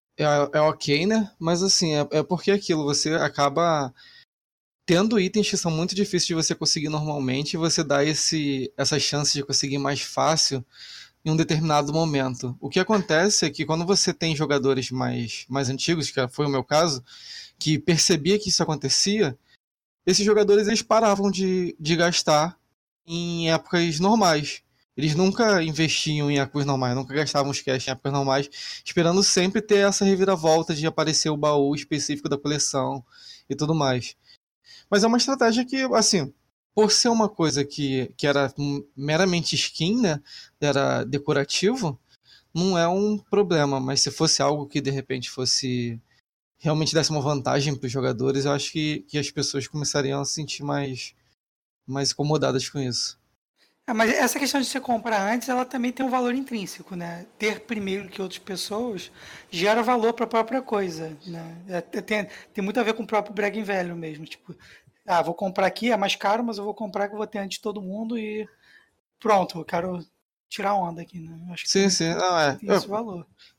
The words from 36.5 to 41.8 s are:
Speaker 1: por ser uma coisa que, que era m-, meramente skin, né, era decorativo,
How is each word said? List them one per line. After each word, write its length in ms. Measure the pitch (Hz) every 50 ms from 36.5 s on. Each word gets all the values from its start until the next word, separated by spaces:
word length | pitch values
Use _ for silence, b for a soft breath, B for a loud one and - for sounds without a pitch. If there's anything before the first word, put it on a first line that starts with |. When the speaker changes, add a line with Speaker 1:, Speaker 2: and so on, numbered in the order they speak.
| _ _ _ _ -
Speaker 1:
por 180 | 208 214 208
ser 160 | - - - 240
uma 200 | 233 226 214 202
coisa 360 | - - 165 151 131 143 139
que, 480 | 143 - 156 143 135 135 131 123 - -
que 100 | - -
era 260 | 147 139 143 139 127 -
m-, 300 | - 143 143 143 143 139 - -
meramente 600 | - 139 147 156 165 190 190 175 170 156 - -
skin, 440 | - - - - - 160 180 220 254
né, 200 | 233 175 151 147 B B B B B B B -
era 420 | 147 143 135 139 135 135 127 123 120
decorativo, 920 | 123 135 143 143 151 151 143 127 - - - 175 208 254 262